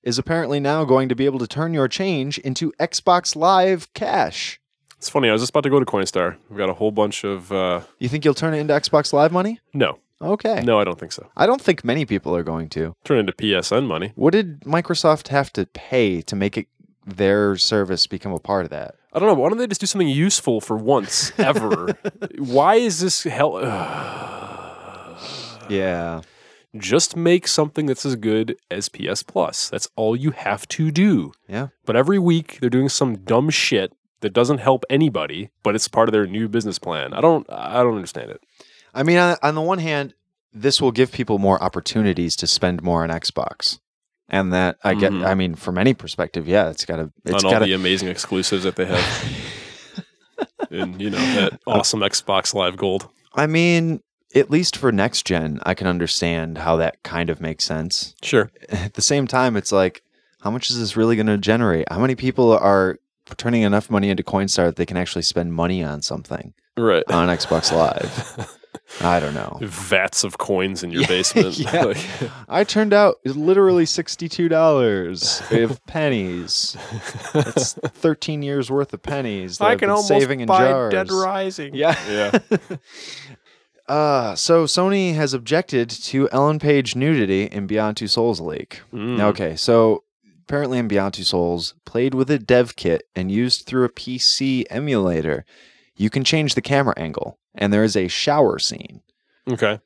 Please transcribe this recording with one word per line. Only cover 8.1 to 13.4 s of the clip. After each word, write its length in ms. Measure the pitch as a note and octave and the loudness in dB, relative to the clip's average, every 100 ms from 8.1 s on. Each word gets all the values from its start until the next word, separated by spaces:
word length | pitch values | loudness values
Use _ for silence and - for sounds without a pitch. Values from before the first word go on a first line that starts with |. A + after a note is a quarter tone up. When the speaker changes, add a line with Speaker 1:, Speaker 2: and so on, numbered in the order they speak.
| D3+ | 0
Speaker 1:
you'll 100 | D3+ | 0
turn 200 | C3+ D#3+ | 0 -2
it 40 | D3+ | -2
into 140 | D3+ | 0
Xbox 380 | D3 - D3+ D3 | 0 4 2 4
Live 200 | C#3+ D#3 | 4 4
money? 260 | F3+ G3 A#3 _ | 2 -2 -6 _
Speaker 2:
No. 240 | C#3+ F#2+ - _ _ | 0 0 0 _ _
Speaker 1:
Okay. 400 | D#3 G#3 - D3 | -4 -2 -2 -2
Speaker 2:
No, 160 | A#2+ A2 | 2 2
I 60 | |
don't 140 | F#2+ F2 | 2 -4
think 120 | D#2+ | -12
so. 160 | - - - | -14 -14 0
Speaker 1:
I 100 | G3 | 2
don't 140 | B3+ | 2
think 200 | - E3+ | 0 0
many 220 | A#2+ C#3+ | 0 -2
people 320 | C#3 G2+ D2 E2+ | 0 -2 0 -2
are 60 | |
going 260 | D#2+ E2 D#2+ | -2 -6 -6
to. 240 | D#2 D#2+ - | -6 -6 -8
Speaker 2:
Turn 120 | - C3+ | -2 0
it 40 | |
into 120 | G2 | 0
P 220 | - | -2